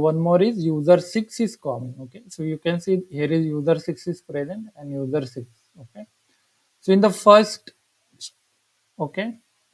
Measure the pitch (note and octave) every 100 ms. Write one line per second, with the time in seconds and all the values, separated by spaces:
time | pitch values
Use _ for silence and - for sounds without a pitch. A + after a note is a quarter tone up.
0 | D3+ D#3+ E3+ F3 G#3+ A3 D#3+ D3+ D3 F3+
1 | F3 A3 G#3+ - A3+ - D3 A#2+ B2 C3
2 | B2+ G3+ A#3 - D#3 D#3 E3+ F3 F#3 F#3
3 | F#3 C#3 D3 E3 D#3+ D3+ D3 E3 - D#3
4 | - E3+ - D3 C#3+ G#3 G#3+ - C#3+ C#3
5 | C3 D3 C3 B2+ A#2+ _ _ - B2 G#3
6 | G#3+ _ _ _ _ _ _ _ - F#3+
7 | G#3 F#3 G#3 G#3 G#3+ - - - _ _
8 | _ - - _ _ _ _ _ _ -
9 | D3 - A3 A3+ _ _ _